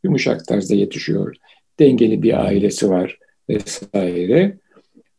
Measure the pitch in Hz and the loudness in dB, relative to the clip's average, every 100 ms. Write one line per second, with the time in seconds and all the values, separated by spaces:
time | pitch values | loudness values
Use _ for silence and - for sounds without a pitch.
0 | 190 131 135 120 - 104 95 101 98 - | -2 0 0 -4 -2 -2 0 0 0 -4
1 | - 82 - - _ _ _ - 143 120 | -4 -4 -4 -10 _ _ _ 2 4 4
2 | 110 107 - - 95 98 101 - 104 92 | 2 2 0 0 0 0 0 0 0 0
3 | 92 - _ _ - 107 - - 101 101 | -2 -8 _ _ -6 -6 -6 -14 -6 -4
4 | 90 87 90 143 196 196 _ - _ _ | -2 -2 2 2 2 -2 _ -20 _ _
5 | _ | _